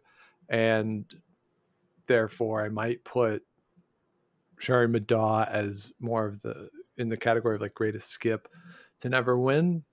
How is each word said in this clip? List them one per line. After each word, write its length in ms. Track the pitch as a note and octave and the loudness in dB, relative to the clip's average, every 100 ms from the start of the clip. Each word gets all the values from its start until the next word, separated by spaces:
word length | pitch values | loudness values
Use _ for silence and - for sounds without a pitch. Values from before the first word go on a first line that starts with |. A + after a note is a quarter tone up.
| _ _ _ _ - | _ _ _ _ -4
and 640 | A#2 A2+ A2 A2 G#2+ - - _ _ _ _ _ _ _ _ - | 0 2 2 0 -6 -10 -18 _ _ _ _ _ _ _ _ 2
therefore 580 | A#2+ G#2+ - A2+ A2 | 2 2 -2 -2 -2
I 40 | G#2+ | -2
might 340 | G#2+ A#2 A#2+ | -2 -4 -4
put 400 | - B2+ A2+ G#2 - _ _ _ _ _ _ _ _ _ _ - | -4 0 2 0 -8 _ _ _ _ _ _ _ _ _ _ -8
Sherry 280 | - B2 A#2 | 0 4 4
Middaugh 640 | A#2 G#2 A2+ A2 A2 G#2+ | 2 2 2 4 2 0
as 420 | G#2+ G2+ G2 - - | -2 -4 -8 -14 -10
more 280 | A#2 A2+ G#2+ | -4 -2 -4
of 160 | G2+ | -6
the, 260 | - - G2 D4+ - - | -10 -10 -14 -20 -14 -8
in 120 | A#2 | -6
the 80 | A2 | -2
category 400 | A#2+ A2+ A2+ G#2 | 0 2 0 -2
of, 40 | |
like, 140 | G#2 | -4
greatest 340 | - A2 G2+ - | -2 -2 -2 -8
skip 380 | - A#2 A2 - - - - - - | -2 -2 -2 -6 -20 -20 -20 -20 -10
to 80 | B2 | -2
never 280 | B2+ B2 B2 | 0 2 2
win 460 | C3 C#3+ F3 E3+ - | 2 4 2 0 -6